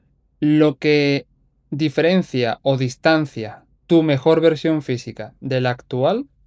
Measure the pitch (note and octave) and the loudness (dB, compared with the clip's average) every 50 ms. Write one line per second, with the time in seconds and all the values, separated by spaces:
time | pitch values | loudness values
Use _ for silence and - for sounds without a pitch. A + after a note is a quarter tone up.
0 | _ _ _ _ _ _ _ - D3 D3+ D3+ D3+ D#3 D3+ C#3 - - D3+ D3+ D3 | _ _ _ _ _ _ _ -4 0 2 4 4 4 2 2 0 0 0 2 2
1 | C#3+ C#3+ C#3 C#3+ - _ _ _ _ _ _ _ _ - D#3+ C#3+ D#3 D3+ - - | 2 0 0 -2 -4 _ _ _ _ _ _ _ _ -12 -6 -4 -4 -2 0 0
2 | D3+ E3 F#3 F#3 E3+ - - B2+ A#2+ A2+ A2 - - C#3 C3+ B2+ C3 B2 - - | 2 2 2 2 0 -2 -4 -2 -2 -2 -4 -4 -2 -2 0 0 -2 -4 -6 -2
3 | - D#3+ D#3+ D#3 D3+ C#3+ - A#2 A2 G#2+ - - _ _ _ _ _ - E3+ E3 | 0 2 2 2 0 -4 -8 -12 -12 -12 -14 -18 _ _ _ _ _ 2 2 4
4 | D#3+ D#3 C#3+ C3 - D#3+ D#3+ D#3+ D#3+ E3 D#3 C#3+ - E3 D#3+ D#3 C#3+ - B2+ A#2+ | 4 4 0 0 2 2 2 4 4 2 2 2 -2 -2 -2 -2 -4 -4 -6 -6
5 | - A#2+ A2+ - G#2+ A2+ - - - C3 C3 B2+ B2 B2 B2 B2 - - - B2 | -8 -12 -14 -14 -14 -16 -16 -12 -8 -4 -4 -2 -2 -2 -4 -6 -10 -8 -4 -2
6 | C3 D#3 G3 A#3+ C#4+ - _ _ _ | 0 0 -2 -2 -6 -10 _ _ _